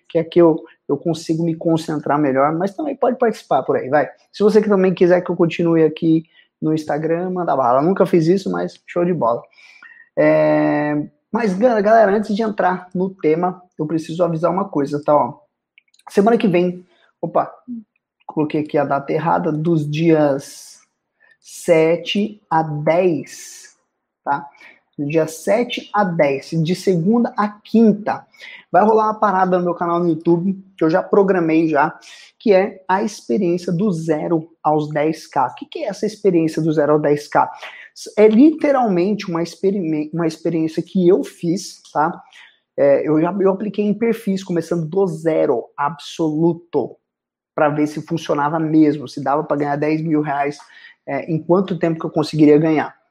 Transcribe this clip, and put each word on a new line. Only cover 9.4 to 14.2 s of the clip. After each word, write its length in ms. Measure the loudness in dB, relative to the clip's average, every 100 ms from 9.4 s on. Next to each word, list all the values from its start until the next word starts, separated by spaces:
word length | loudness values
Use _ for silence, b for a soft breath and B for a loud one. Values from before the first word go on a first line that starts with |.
| -8 B B B B B B 0
É... 920 | 2 4 4 2 0 0 -2 -4 -6 _ _
Mas, 220 | -4 -2
ga-, 280 | 0 2 2
galera, 340 | 4 4 4 2
antes 180 | -2
de 80 | -4
entrar 460 | -4 -2 -2 -2 -6 -6
no 140 | -6
tema, 520 | -2 0 0 -2 -6 -12 -10
eu 80 | -6
preciso 380 | -6 -6 -2